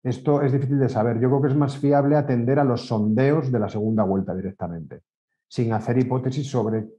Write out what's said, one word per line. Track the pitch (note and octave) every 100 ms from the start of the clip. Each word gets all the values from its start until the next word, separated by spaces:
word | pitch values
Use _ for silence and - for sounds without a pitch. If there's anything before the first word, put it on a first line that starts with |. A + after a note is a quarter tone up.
Esto | B2+ A#2+ D3+ D3
es | C#3
difícil | C3+ C3 C#3
de | B2+
saber. | A2 A#2 A2+
Yo | B2+
creo | C#3
que | C#3
es | C#3+
más | C#3 -
fiable | C#3+ C#3+ C#3+ D3
atender | C#3+ B2 A#2 C#3+
a |
los | C#3 A#2 -
sondeos | A2 G#2+ A2 C3+ D#3 C3
de | A#2+
la | G2+
segunda | G#2+ A2 A2
vuelta | G2 G2 F2+
directamente, | F2+ F#2+ - F2 E2+ D2 D2+ _ _ _ _ _
sin | - A#2
hacer | A2 - A#2+
hipótesis | B2+ B2+ B2+ C3+ -
sobre | B2+ G#2+ A2 G#2+